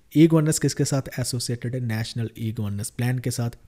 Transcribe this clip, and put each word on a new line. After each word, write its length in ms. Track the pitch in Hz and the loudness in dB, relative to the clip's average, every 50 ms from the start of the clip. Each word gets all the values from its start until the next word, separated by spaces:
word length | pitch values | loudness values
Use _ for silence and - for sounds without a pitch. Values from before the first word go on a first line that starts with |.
| _ _ - | _ _ 6
ई 120 | 147 165 | 6 8
गवर्नेंस 320 | 160 160 160 151 156 156 - | 8 8 4 4 2 2 2
किसके 260 | - 139 - - 143 | 0 0 2 0 0
साथ 340 | - 143 135 - - - - | 0 0 -2 -2 -4 -6 -4
एसोसिएटेड 560 | 120 - - 123 - - 120 120 - 120 123 | -4 -4 -4 -4 -4 -6 -6 -6 -6 -6 -4
है? 60 | 131 123 | -4 -2
नेशनल 440 | 113 110 110 113 - - 120 113 - - | -2 -2 -2 -4 -4 -4 -6 -6 -6 -6
ई 140 | - 113 110 | -6 -6 -4
गवर्नेंस 380 | 110 113 107 101 101 101 98 - | -4 -4 -4 -4 -4 -6 -6 -6
प्लान 300 | - - 120 123 127 127 | -4 -2 0 0 0 0
के 120 | 120 127 | -2 -4
साथ। 180 | - - 120 120 - - - | -2 -2 -4 -4 -4 -8 -18